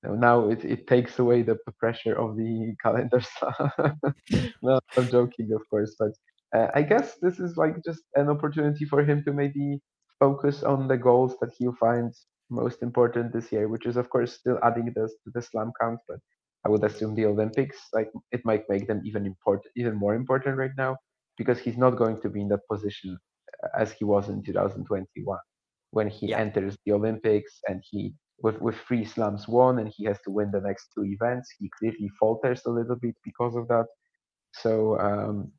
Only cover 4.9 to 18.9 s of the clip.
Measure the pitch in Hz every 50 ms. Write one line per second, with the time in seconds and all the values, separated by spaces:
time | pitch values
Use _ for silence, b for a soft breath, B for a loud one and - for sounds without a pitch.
4.9 | - 127 127 120 120 123 120 120 - - 113 107 110 107 - - - 104 101 110
5.9 | - - 110 104 - - _ _ _ _ _ _ - 113 113 - - 143 151 147
6.9 | 214 247 277 - - - 175 180 180 - 185 175 170 165 160 156 165 170 - 165
7.9 | 165 160 - _ - 143 143 147 147 147 151 147 147 156 147 147 147 147 151 147
8.9 | 143 143 147 147 147 147 143 147 143 143 143 143 143 143 143 143 143 139 - _
9.9 | _ _ _ _ _ _ 139 139 139 139 - 143 143 147 - - 139 139 135 131
10.9 | 135 123 120 127 120 123 131 127 127 - 117 120 - - 123 123 120 - 113 113
11.9 | 120 120 120 120 120 - _ _ _ _ _ - 123 120 120 120 - - 120 123
12.9 | 123 123 120 120 120 120 117 117 113 113 113 - - 107 107 107 113 113 - 117
13.9 | 120 123 123 - - 127 120 120 - - - 127 123 - 117 117 117 120 117 120
14.9 | 120 113 110 110 110 - _ 117 117 120 120 - - 110 107 117 123 - 117 117
15.9 | 117 117 - - - - - _ _ _ _ _ _ _ - 107 107 104 104 104
16.9 | - - 110 110 107 107 107 107 104 104 107 110 - 135 135 139 - - - -
17.9 | - 113 107 - - - - _ - 117 - 113 107 104 107 - 98 98 101 110